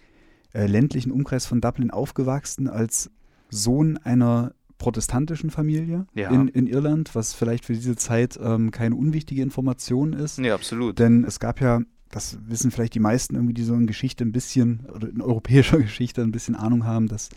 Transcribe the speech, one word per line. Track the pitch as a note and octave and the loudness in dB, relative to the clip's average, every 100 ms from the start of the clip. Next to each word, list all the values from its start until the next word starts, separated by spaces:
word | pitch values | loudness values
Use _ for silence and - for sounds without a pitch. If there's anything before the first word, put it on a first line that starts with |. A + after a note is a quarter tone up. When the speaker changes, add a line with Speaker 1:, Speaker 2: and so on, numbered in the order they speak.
| _ _ _ _ _ | _ _ _ _ _
Speaker 1:
äh, | G#2+ G#2 | -2 2
ländlichen | G#2+ C#3+ C3+ A#2+ | 4 4 0 -2
Umkreis | - C#3 C3 - | -2 -2 -4 -2
von | A#2+ | 0
Dublin | A#2+ B2+ A#2+ | 0 0 -2
aufgewachsen, | G2+ C3+ - C3 C#3 - - C3+ | -2 -4 -2 -2 -2 -4 -4 -4
als | A2+ A2+ - - _ _ _ - | -2 -2 -4 -8 _ _ _ -12
Sohn | G#2+ A2 C3+ D#3 D3+ | -4 0 2 2 0
einer | - B2 A#2+ A#2 A#2+ - _ - | 2 4 4 2 0 -8 _ -8
protestantischen | B2+ A2 - B2 D#3 D#3 D#3 | -4 -2 -2 -2 -2 -4 -4
Familie | D#3 D3+ D#3 E3 F3 F#3+ | -2 0 0 -2 -4 -6
Speaker 2:
Ja. | G#2+ G2 | -6 2
Speaker 1:
in, | B2+ C3 | 4 4
in | C3 B2 | 2 2
Irland, | C3 D3 D#3 D3+ | 2 0 0 -2
was | A#2 G#2+ | -4 -6
vielleicht | - A#2 A#2 | -4 -2 -2
für | - | -4
diese | A2+ B2 A2+ | -4 -2 -4
Zeit, | - A#2 B2 - | 0 0 0 -2
ähm, | A2+ A2+ A2+ | -2 0 0
keine | - A2+ | 0 -2
unwichtige | - D3+ D#3 D3+ C3+ | 0 0 0 -2 -4
Information | C3 C3+ C3 B2 - B2+ D3+ | -2 -2 -2 -2 -2 0 0
ist. | C#3+ D3+ - | -2 -6 -2
Speaker 2:
Nee, | B2+ | 0
absolut. | G2 - A#2 A#2+ G2 | 0 -2 -4 -2 4
Speaker 1:
Denn | A#2 A#2 | 6 6
es | A2+ - | 4 -2
gab | A#2 - | -6 0
ja, | C3 A#2 - _ _ | 2 2 -2 _ _
das | G#2+ - G#2 G#2+ | -10 -10 -12 -8
wissen | A#2 B2+ | -2 -2
vielleicht | A#2+ A2+ | 0 -2
die | A2+ | 0
meisten | A2 B2+ - | 2 2 0
irgendwie, | B2+ A#2+ | -2 -2
die | A#2+ | 0
so | A#2 | 0
in | A#2+ A2+ | 2 2
Geschichte | G#2 C3 - | 0 -4 -2
ein | A#2 | -2
bisschen, | A#2+ - C3 A#2+ A2+ B2+ | -2 -2 2 2 0 -8
oder | - A2 | -12 -8
in | A2+ | -4
europäischer | B2+ A2+ - C3+ - D#3+ | -2 -2 4 6 6 4
<laughs> | |
Geschichte | G#2+ - B2 - | 2 -2 -4 -2
ein | A2+ | -2
bisschen | A#2 - | -2 -4
Ahnung | A#2 A2 A#2+ | -2 0 0
haben, | A2+ A2+ A2 | 0 0 0
dass | G#2+ - | -4 -10